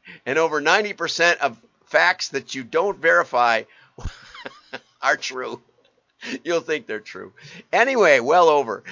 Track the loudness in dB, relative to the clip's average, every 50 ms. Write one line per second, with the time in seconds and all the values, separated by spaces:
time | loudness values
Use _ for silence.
0 | _ -20 -20 -14 -8 -4 -2 -2 -2 -2 -2 -2 0 0 0 0 0 -4 -8 -8
1 | -8 -6 -2 0 0 0 0 0 -2 -6 -6 -8 _ _ _ _ _ _ 0 2
2 | 2 2 0 -2 -6 -8 -8 -8 -10 -10 -14 -14 -10 -6 -4 -2 -2 -2 -4 -2
3 | 0 2 2 2 2 0 0 0 2 2 0 0 -2 _ _ _ _ _ _ -16
4 | -14 -14 -14 -16 -20 -20 -20 -20 -20 -20 -20 -20 _ -18 -18 -18 _ _ _ -6
5 | -2 -2 -2 -2 -4 -10 -10 -10 -10 -10 -12 -14 _ _ _ _ _ _ _ _
6 | _ _ _ _ -14 -12 -12 -10 -6 -4 -4 -4 -2 -4 -6 -6 -6 -8 -10 -10
7 | -10 -14 -16 -16 -16 -18 _ _ -20 -20 -20 -20 -10 -2 0 0 2 2 2 2
8 | 4 6 6 4 4 4 4 6 6 6 6 4 2 -2 -6 -10 -10 -16